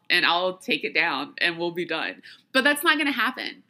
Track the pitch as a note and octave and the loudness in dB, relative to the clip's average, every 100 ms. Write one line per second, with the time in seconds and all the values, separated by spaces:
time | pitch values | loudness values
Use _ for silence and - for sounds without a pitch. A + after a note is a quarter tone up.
0 | - F3 C#3+ E3+ F#3 F#3 - D3+ C#3 D#3 | 0 4 4 2 0 -4 -4 -4 -2 0
1 | E3 C#3 C#3+ - F3 E3+ F3 E3+ E3+ D#3+ | 0 -2 -6 -2 -2 -2 -4 -4 -4 -4
2 | G2 F#2 - - _ C4 C4 D4 E4+ D4+ | -6 -8 -16 -20 _ 2 2 2 2 2
3 | D4+ B3 A3+ B3+ - - _ | 0 0 -2 -4 -10 -12 _